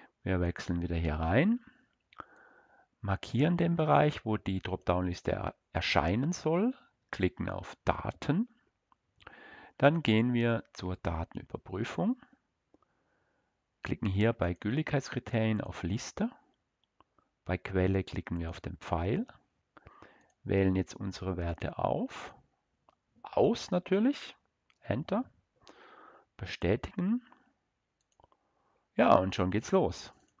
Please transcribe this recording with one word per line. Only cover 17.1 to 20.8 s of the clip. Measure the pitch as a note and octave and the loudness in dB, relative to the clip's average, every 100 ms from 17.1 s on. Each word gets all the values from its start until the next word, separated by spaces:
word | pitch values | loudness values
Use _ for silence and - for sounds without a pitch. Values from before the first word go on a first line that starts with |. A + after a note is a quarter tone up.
| _ _ _ | _ _ _
bei | - F#2 | -4 -4
Quelle | - F#2+ F#2 F#2+ | 0 2 2 2
klicken | - - - E2+ | -2 -8 -6 -6
wir | E2 | -6
auf | E2+ | -8
den | - E2+ | -10 -12
Pfeil, | - D#2+ F2+ D#3+ B3+ - _ _ _ - - - - - _ _ | -4 -2 0 -2 -4 -12 _ _ _ -20 -20 -20 -20 -20 _ _
wählen | G2+ G2 F#2+ | -2 2 4
jetzt | F#2 | 2